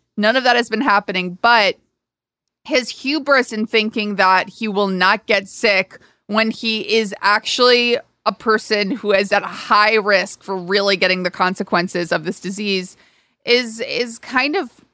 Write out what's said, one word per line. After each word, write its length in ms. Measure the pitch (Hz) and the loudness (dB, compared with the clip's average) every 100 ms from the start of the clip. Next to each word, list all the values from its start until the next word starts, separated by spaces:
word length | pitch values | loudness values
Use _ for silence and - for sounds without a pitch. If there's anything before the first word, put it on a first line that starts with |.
| _ - | _ -2
none 200 | 208 247 | 0 2
of 80 | |
that 100 | 254 240 | 2 2
has 120 | 233 | 0
been 120 | 214 | -2
happening, 580 | 214 202 202 185 180 175 | 2 0 0 -4 -6 0
but 340 | 233 233 202 - _ _ _ _ _ _ _ _ | 2 4 4 0 _ _ _ _ _ _ _ _
his 240 | - 262 240 | -4 -2 -2
hubris 640 | - 254 311 277 277 247 | -6 -6 -4 0 0 0
in 140 | 214 214 | -4 -2
thinking 480 | 226 214 220 208 | -2 -2 -4 -4
that 340 | 202 185 185 190 | 0 2 2 0
he 200 | - 220 | -6 -4
will 180 | 196 202 | -2 -2
not 380 | 185 185 208 - | 0 0 0 0
get 220 | 208 196 | -2 -2
sick 500 | - 226 190 185 - _ _ - | -2 0 2 -2 -8 _ _ -4
when 240 | 208 214 | -2 0
he 440 | 208 226 220 - 226 | -2 -4 -4 0 0
is 160 | 214 - | 0 -2
actually 760 | 196 208 - - 247 247 240 240 - _ - | 0 0 0 2 4 4 4 -2 -4 _ -6
a 60 | |
person 580 | 196 233 214 - 214 202 | -2 0 0 0 -2 0
who 220 | 233 202 | -2 0
is 200 | 196 196 | 0 2
at 100 | 202 | 0
high 540 | 190 - - 214 214 220 | -2 -8 2 4 4 4
risk 460 | 202 196 185 - | 4 2 0 -6
for 140 | - 190 | -8 -8
really 400 | 175 202 202 196 | -2 0 2 2
getting 280 | 185 185 | 2 0
the 60 | 180 | -2
consequences 800 | - 185 190 190 185 175 175 175 | -2 -2 -2 -2 -2 -2 -4 -2
of 140 | 170 | -4
this 160 | 156 - | -4 -8
disease 560 | 180 190 208 190 180 - _ _ _ _ | -8 -6 -4 -4 -4 -12 _ _ _ _
is, 360 | - 240 240 220 | 0 0 0 -6
is 380 | 226 143 240 226 | -6 -4 -6 -8
kind 380 | - 262 277 302 | -6 -2 0 -2
of, 140 | 247 - _ | -4 -10 _